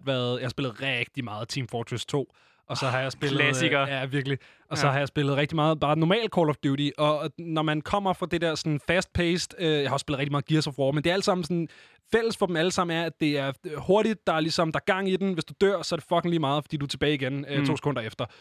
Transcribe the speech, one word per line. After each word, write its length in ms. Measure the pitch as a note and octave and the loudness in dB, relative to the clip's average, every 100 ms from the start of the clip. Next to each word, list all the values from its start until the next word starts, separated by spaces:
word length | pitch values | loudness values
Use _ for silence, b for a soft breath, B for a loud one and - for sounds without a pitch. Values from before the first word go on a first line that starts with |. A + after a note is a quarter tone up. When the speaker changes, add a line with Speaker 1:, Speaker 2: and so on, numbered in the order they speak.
| C3+ | -2
Speaker 1:
været, 320 | B2+ B2 B2 | -2 0 -2
jeg 60 | B2 | -4
har 40 | |
spillet 320 | - C3+ G#2 | -4 -6 -4
rigtig 420 | C3+ B2 A#2+ - | -4 -2 -4 -6
meget 240 | A#2+ G#2+ A#2 | -8 -8 -8
Team 200 | C#3+ B2 | -6 -6
Fortress 380 | A#2+ A#2 A#2 - | -6 -6 -8 -4
to, 280 | D3 C3 b b b b | -4 -4 b b b b
og 100 | C3+ | -4
så 80 | C3+ | -2
har 120 | C3 | -2
jeg 120 | C3+ | -4
spillet, 280 | B2+ D3 C#3 | -4 -2 2
Speaker 2:
Klassiker. 420 | C#3+ C3 C#3+ C#3+ | 2 2 2 2
Speaker 1:
øh, 60 | C3+ | 0
ja, 160 | C#3 C3+ | -2 -4
virkelig. 320 | C#3+ C3+ C3+ b b b | -4 -2 -6 b b b
Og 80 | D3+ | 0
så 100 | D3 | 2
Speaker 2:
Ja. 40 | |
Speaker 1:
har 60 | C3+ | 2
jeg 80 | C#3 | 0
spillet 300 | D3+ C#3 C#3 | 0 0 2
rigtig 180 | D3 D#3+ | 0 2
meget 240 | D#3 D#3 | 2 2
bare 160 | C#3+ D3+ | 2 2
normal 320 | D#3+ A3 A3 - | 4 2 2 2
Call 140 | D#3 | 0
of 60 | C#3+ | 0
Duty, 260 | C#3+ C#3 C#3+ - | -2 0 -2 0
og, 220 | D3+ D3+ | 0 0
og 100 | D#3+ - | -4 -8
når 240 | E3+ D#3 | -4 0
man 200 | D#3 D3+ | 0 0
kommer 320 | - G3+ G3 | 0 0 0
fra 120 | F3 E3+ | -2 -2
det 160 | E3+ | -2
der 140 | E3 D#3 | -2 -2
sådan 240 | E3 D3 - | -2 -2 0
fast-paced, 560 | F3 - - E3+ F3 - - | 0 0 0 2 0 -2 -2
øh, 80 | E3 | 0
jeg 180 | D3+ C3+ | 2 0
har 40 | |
også 100 | C3+ | -2
spillet 160 | - C3+ | -2 -2
rigtig 120 | C#3+ | 0
meget 140 | C#3+ - | -2 2
Gears 220 | D#3 D3+ | 2 0
of 100 | C#3 | 0
War, 120 | C3+ | 0
men 120 | D3+ | 2
det 60 | E3+ | 2
er 40 | |
alt 120 | F#3+ G3+ | 2 2
sammen 180 | F#3 | 0
sådan, 240 | E3+ F3 D#3+ B B B _ | 0 -2 -4 B B B _
fælles 260 | A3 A3+ - | 0 2 0
for 80 | F#3+ | 0
dem 100 | E3 | 2
alle 160 | F3 | 2
sammen 260 | F#3 F3 E3 | 2 0 0
er, 60 | E3 | -2
at 140 | - | 0
det 180 | D#3 D3 | 0 0
er, 140 | C#3 C3+ - | -2 -6 -10
øh, 120 | D3 | -4
hurtigt, 500 | C3+ G3+ A3 G#3+ - | 2 4 4 0 0
der 60 | |
er 60 | D#3+ | 0
ligesom, 320 | D#3+ E3+ E3 | 2 2 0
der 80 | D3+ | 0
er 140 | - | 0
gang 160 | F#3+ G3 | 0 0
i 60 | F#3 | 0
den. 180 | G3 | 0
Hvis 120 | E3+ - | -2 -6
du 80 | - | 2
dør, 200 | G3 F#3 | 2 4
så 140 | D3+ E3+ | -2 -6
er 20 | |
det 80 | - | 0
fucking 200 | E3+ F3 | 0 2
lige 100 | E3+ | 2
meget, 240 | C#3+ D3 | 2 0
fordi 140 | - D#3 | -2 -4
du 80 | C#3+ | -6
er 20 | |
tilbage 260 | - D3 | -2 0
igen, 320 | D3 B2+ C#3 C#3 | 0 -2 -4 -4
øh, 100 | C#3+ | 0
Speaker 2:
Mm. 60 | C#3+ | 0
Speaker 1:
to 100 | C#3+ | 0
sekunder 260 | C#3+ B2+ | 0 -2
efter. 240 | A2 - B2 B | -4 -6 -8 B